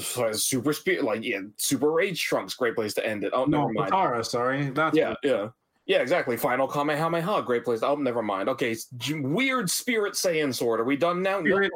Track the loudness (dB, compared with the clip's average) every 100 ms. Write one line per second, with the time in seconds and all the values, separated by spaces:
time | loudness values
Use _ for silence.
0 | -8 -2 -2 0 -2 0 0 -2 0 0
1 | 0 -2 -4 -6 -8 -6 -2 2 2 2
2 | 0 -2 -2 -2 -2 -2 -2 0 -2 -2
3 | -2 -2 -2 0 2 2 2 0 0 2
4 | 2 0 -2 -2 0 0 -2 0 2 2
5 | 2 0 0 0 -2 -10 _ _ 0 2
6 | 4 2 0 0 0 0 0 0 0 0
7 | 0 0 0 -2 0 -2 0 0 0 0
8 | 0 0 -2 -2 -2 0 -2 -4 -8 -8
9 | -4 -2 0 0 0 0 0 -2 0 0
10 | 0 0 0 2 0 0 0 2 2 2
11 | 2 2 0 0 2 2 2